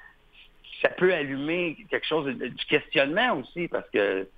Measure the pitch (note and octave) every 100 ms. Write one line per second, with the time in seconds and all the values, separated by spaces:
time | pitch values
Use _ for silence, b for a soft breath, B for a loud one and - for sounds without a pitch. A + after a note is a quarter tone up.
0 | B B _ - - _ - - - -
1 | F3+ E3+ C#3+ C3+ D3 F3 F3 C3+ - B2
2 | - D#3+ C#3 A#2+ B2 - - D3 - D#3
3 | C3+ F3+ B3 E3+ B2 - B2+ G#2+ - A2
4 | G2+ F#2+ F#2